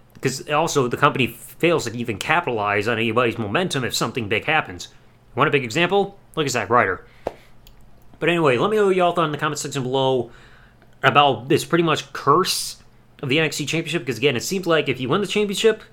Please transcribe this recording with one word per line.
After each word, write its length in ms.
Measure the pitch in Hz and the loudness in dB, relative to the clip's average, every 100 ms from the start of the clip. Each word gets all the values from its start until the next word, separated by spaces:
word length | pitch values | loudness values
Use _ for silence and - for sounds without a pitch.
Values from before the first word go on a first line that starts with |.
| _ - | _ -6
'Cause 280 | 135 - - | -6 -6 -4
also, 360 | 147 165 147 123 | -2 0 0 0
the 100 | 127 | 2
company 300 | 143 143 117 | 2 2 -2
fails 580 | - - - 165 156 - | -4 -18 -2 2 2 -2
to 100 | 120 | -6
even 220 | 120 98 | -6 -4
capitalize 680 | - 160 160 117 104 104 104 | 0 0 0 -2 0 0 0
on 120 | 110 | 0
anybody's 400 | 117 110 123 117 | 0 2 0 -2
momentum 440 | 104 135 185 143 | -2 -2 -2 -2
if 100 | - | -4
something 360 | - 131 123 104 | -4 -4 -4 -2
big 160 | 107 | -2
happens. 420 | - 156 - 90 - - - _ _ | 0 -2 -2 -12 -16 -20 -20 _ _
Want 140 | 135 147 | 0 2
a 20 | |
big 140 | 139 | 2
example? 540 | 123 131 170 196 196 - - - | 0 -2 2 2 0 -6 -12 -6
Look 80 | |
at 80 | 139 | -2
Zack 160 | 120 98 | -2 2
Ryder. 380 | 120 101 90 - - - - - - - - - - - - | 2 2 -2 -8 -12 -12 -12 -20 -20 -20 -20 -20 -20 -20 -4
But 80 | 160 | 0
anyway, 300 | 170 151 120 | 2 4 4
let 120 | 190 | 2
me 60 | 214 | 2
know 100 | 196 | 2
what 100 | 185 | 2
y'all 160 | 175 | 2
thought 120 | 175 | 2
in 80 | 156 | -2
the 60 | 147 | -2
comment 200 | 151 143 | -4 -4
section 240 | 143 135 | -6 -6
below 480 | 123 135 131 131 - - - - - _ - - | -2 0 2 2 -2 -10 -20 -20 -20 _ -20 0
about 460 | 131 127 143 113 127 | 4 6 4 2 0
this 160 | 143 | 0
pretty 200 | - 170 | 2 0
much 280 | 170 143 - | 2 0 -4
curse 680 | - - 160 180 - - - - - - - | -4 2 2 2 -2 -6 -12 -20 -20 -20 -12
of 60 | 139 | -2
the 100 | 151 | 0
N 60 | |
X 120 | 156 - | 0 -2
T 80 | |
Championship, 380 | 139 160 156 170 | -4 -4 -4 -6
because 160 | - 110 | -4 0
again, 180 | 143 120 | 0 0
it 60 | |
seems 240 | - 190 175 | -2 -4 0
like 220 | 160 143 | 0 0
if 120 | 127 | -4
you 80 | 123 | -2
win 120 | 175 | -2
the 60 | 208 | 0
championship, 560 | 208 202 190 226 220 - | 0 0 2 2 0 -6